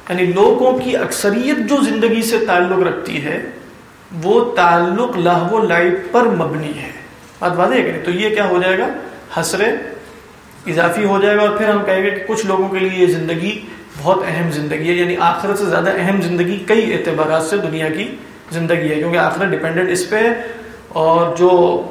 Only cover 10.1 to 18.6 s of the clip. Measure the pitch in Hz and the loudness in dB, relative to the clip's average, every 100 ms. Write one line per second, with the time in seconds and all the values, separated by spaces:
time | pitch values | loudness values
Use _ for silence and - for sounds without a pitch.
10.1 | - - - - - - 160 175 202 202 | -20 -20 -20 -20 -12 -4 0 2 2 0
11.1 | 196 202 208 208 208 214 202 190 190 202 | 2 4 4 2 2 0 0 0 0 0
12.1 | - - 220 196 190 190 190 190 185 175 | -2 -4 -2 0 0 0 -2 -2 2 2
13.1 | 165 160 165 190 214 - - - 147 151 | 2 -2 -4 -4 -6 -10 -18 -18 -4 0
14.1 | 190 - 160 170 147 151 156 160 175 175 | 0 -2 -2 -2 -2 -4 -2 0 0 0
15.1 | 180 170 175 202 196 190 170 175 190 180 | 0 0 0 -2 -2 0 0 0 0 0
16.1 | 196 170 175 175 202 - 220 196 160 170 | 0 0 0 0 -2 0 2 2 0 -2
17.1 | 151 151 160 160 202 165 160 156 156 240 | -2 0 0 0 -2 -2 -4 -4 -4 -6
18.1 | - - - - 165 | -10 -18 -20 -8 -4